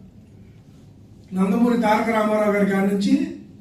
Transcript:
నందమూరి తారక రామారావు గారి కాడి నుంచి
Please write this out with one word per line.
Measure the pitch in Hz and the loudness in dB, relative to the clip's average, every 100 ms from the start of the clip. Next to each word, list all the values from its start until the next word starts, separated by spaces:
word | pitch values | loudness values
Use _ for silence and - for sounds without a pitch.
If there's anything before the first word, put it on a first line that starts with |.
| - - - - - - - - - - - - - 185 | -20 -20 -20 -20 -20 -20 -20 -20 -20 -20 -20 -20 -8 -2
నందమూరి | 196 233 240 226 208 | 0 2 2 2 2
తారక | 220 233 220 | 0 0 0
రామారావు | 214 214 208 202 | 0 0 0 0
గారి | 196 | 0
కాడి | 196 202 | 0 0
నుంచి | 196 - 285 - - - - | 0 0 0 -2 -8 -18 -20